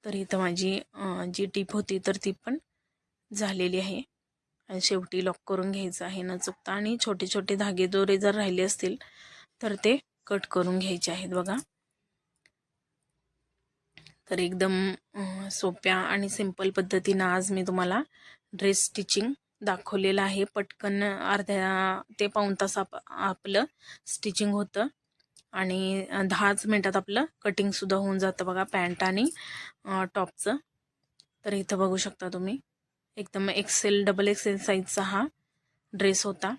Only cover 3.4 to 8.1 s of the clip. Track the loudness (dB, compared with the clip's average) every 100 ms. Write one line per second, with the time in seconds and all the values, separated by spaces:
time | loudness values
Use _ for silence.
3.4 | -4 0 0 0 -2 -6 -8 _ _ _
4.4 | _ _ _ -2 0 0 -2 -2 -2 -4
5.4 | -4 -2 -2 -2 -4 -6 -8 -6 -6 -4
6.4 | -6 -8 -6 -4 -2 -2 -2 -2 0 -2
7.4 | 0 0 0 2 2 4 4